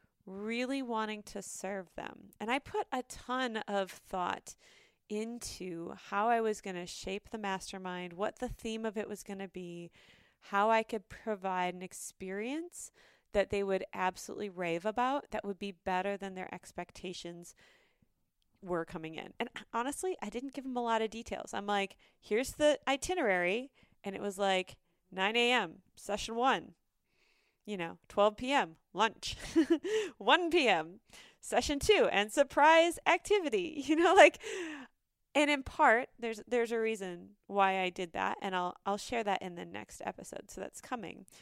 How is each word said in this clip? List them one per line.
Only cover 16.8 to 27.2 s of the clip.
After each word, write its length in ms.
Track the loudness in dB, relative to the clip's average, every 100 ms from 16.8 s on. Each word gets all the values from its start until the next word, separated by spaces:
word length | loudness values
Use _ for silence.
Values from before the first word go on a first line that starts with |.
| -12 -10 -10 -10 -10 -12 -18 -20 -20 _ _ _ _ _ _ _ _ _
were 240 | -4 -4 -4
coming 300 | -8 -10 -10
in. 180 | -14 -8
And 100 | -10 -10 -8
honestly, 420 | -4 -4 -4 -4 -6
I 80 | -6
didn't 240 | -8 -8
give 100 | -10
them 140 | -8 -4
a 60 |
lot 180 | 0 0
of 80 | 0
details. 440 | -6 -10 -10 -6
I'm 140 | -8 -2
like, 300 | 0 -2 -6 _ _
"Here's 340 | -2 -2 -2
the 260 | 2 4 4 0
itinerary." 840 | -2 -2 0 2 2 2 0 -6 _ _ _
And 120 | -10 -6
it 60 |
was 160 | -6 0
like, 400 | 2 2 0 -10 _ _ _
"Nine 240 | -2 0 4
A 160 | 4
M, 300 | 4 0 -8 _ -16
session 400 | -6 -4 -4 0
one, 400 | 2 2 -2 -20 _ _ _ _